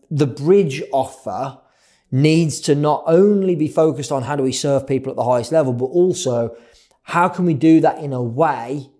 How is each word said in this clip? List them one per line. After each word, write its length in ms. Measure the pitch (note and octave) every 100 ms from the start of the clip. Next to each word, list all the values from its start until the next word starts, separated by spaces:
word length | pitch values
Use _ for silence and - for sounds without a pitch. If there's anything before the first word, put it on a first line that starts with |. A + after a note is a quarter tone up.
| -
the 160 | D3 C#3+
bridge 560 | A2+ D3 G3+ E3+ C3+ -
offer 680 | C3+ C3 - - F#2+ C3+ C3 _ _ _ _ _
needs 500 | C3 D3 D#3+ E3 -
to 120 | -
not 300 | C#3+ D3 D3 -
only 480 | E3 G3+ G3+ F#3+ D#3+
be 120 | D3+
focused 440 | - D#3+ C3+ C3+
on 120 | C#3
how 120 | B2+ C#3+
do 80 |
we 100 | C3
serve 340 | B2+ D3 C3+ C3+
people 220 | - C3+
at 60 | -
the 80 | A#2+
highest 260 | B2 A2+
level, 220 | D#3+ C3+
but 120 | B2 B2+
also 680 | E3+ F#3 F3 C3 A#2+ A#2 - - _ _ _
how 240 | - E3+ F#3
can 180 | F#3 F3
we 80 |
do 280 | D#3 D#3+ D#3+
that 160 | D3+ D3
in 140 | D3
a 100 | B2+
way 680 | B2 A#2+ D#3+ B2+ A#2+ C#3+ C#3